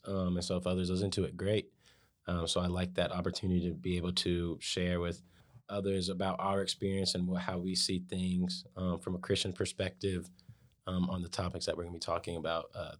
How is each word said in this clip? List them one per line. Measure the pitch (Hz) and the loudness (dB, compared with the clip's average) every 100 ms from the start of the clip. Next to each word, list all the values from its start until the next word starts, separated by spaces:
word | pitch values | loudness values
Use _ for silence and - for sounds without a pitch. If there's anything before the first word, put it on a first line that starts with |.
| - | -2
Um, | 98 90 90 | 0 2 2
and | 87 | 0
so | 90 | 0
if | 90 | 2
others | 92 90 | 2 2
listen | 92 98 | 2 2
to | 95 90 | 2 0
it, | 87 | 0
great. | 98 107 - _ - - _ _ - | 2 2 0 _ -20 -20 _ _ -2
Um, | 87 85 | 0 2
so | 90 | 2
I | 90 | 2
like | 90 90 | 2 0
that | 92 87 | 2 0
opportunity | 90 87 - 95 90 87 | 2 -2 0 2 4 2
to | 80 | -2
be | 92 90 | 0 0
able | 87 | 0
to | 90 - 87 87 82 | 0 0 2 0 -2
share | - - 90 87 | -4 0 2 2
with | 87 85 - - - - - | 0 -4 -10 -20 -20 -20 -6
others | 101 98 95 90 | -2 0 2 0
about | 92 95 90 | 0 0 0
our | 98 98 | 2 2
experience | 95 - 98 95 92 90 | 0 0 0 2 2 2
and | 90 | 0
what, | 90 | 0
how | 90 90 | -2 -2
we | 90 92 | -2 0
see | - 92 90 | 0 -2 -2
things, | 92 92 90 90 - - - | -2 0 2 0 -2 -10 -4
um, | 92 87 | -2 0
from | - 90 | -2 -4
a | |
Christian | - 95 98 | 0 0 0
perspective, | 87 95 - 92 - 101 90 - - - - - _ - | -2 -4 0 -4 0 -2 -2 -4 -14 -20 -20 -20 _ -4
um, | 92 90 | 0 2
on | 92 | 0
the | 87 | -4
topics | - 90 87 - | -2 -2 -2 -2
that | 82 | -2
we're | |
gonna | 87 85 | -4 -6
be | |
talking | - 85 87 85 | -2 -2 -2 -4
about, | 80 82 - - | 0 -2 -2 -8
uh, | 78 - | -10 -10